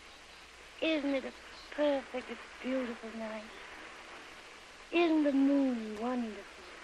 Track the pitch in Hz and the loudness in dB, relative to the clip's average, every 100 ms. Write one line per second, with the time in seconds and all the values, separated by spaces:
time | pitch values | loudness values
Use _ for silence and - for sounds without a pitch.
0 | - - - - - - - - 320 311 | -20 -20 -20 -20 -20 -20 -16 -2 2 2
1 | 277 269 240 - - - - - 294 277 | 2 0 -2 -10 -16 -16 -10 2 4 4
2 | - 254 - 233 - - 247 262 240 233 | 0 -6 -6 -10 -10 -8 -2 0 0 -6
3 | 226 226 220 220 214 - - - - - | -8 -8 -6 -8 -10 -14 -16 -14 -16 -16
4 | - - - - - - - - - 339 | -16 -16 -16 -18 -18 -18 -18 -18 0 4
5 | 339 311 285 269 277 285 269 240 220 214 | 6 6 6 6 6 6 4 2 -2 -4
6 | 240 247 226 202 - - - - | -2 -2 -2 -6 -12 -16 -16 -16